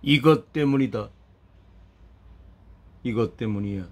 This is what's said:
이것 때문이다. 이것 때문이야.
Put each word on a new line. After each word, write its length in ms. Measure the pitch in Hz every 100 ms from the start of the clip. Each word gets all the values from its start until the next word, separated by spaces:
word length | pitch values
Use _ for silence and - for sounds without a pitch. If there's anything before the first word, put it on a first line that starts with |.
| -
이것 440 | 147 143 156 -
때문이다. 560 | 160 143 139 131 107 104 - - - _ - - - - _ - - - - - - - - - -
이것 320 | 123 113 113 -
때문이야. 540 | 113 104 101 98 87